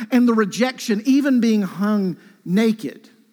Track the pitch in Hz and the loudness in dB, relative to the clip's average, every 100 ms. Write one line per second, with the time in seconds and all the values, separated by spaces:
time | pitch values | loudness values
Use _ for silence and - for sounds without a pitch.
0 | 226 247 240 220 202 180 254 254 - 208 | -2 2 2 2 0 -2 -4 -4 -4 -2
1 | 247 269 285 254 226 214 190 156 208 208 | 2 2 2 2 2 0 -2 -4 -2 0
2 | 190 160 - _ 165 190 226 214 131 - | -2 -6 -12 _ -4 0 0 0 -6 -14
3 | - _ _ | -20 _ _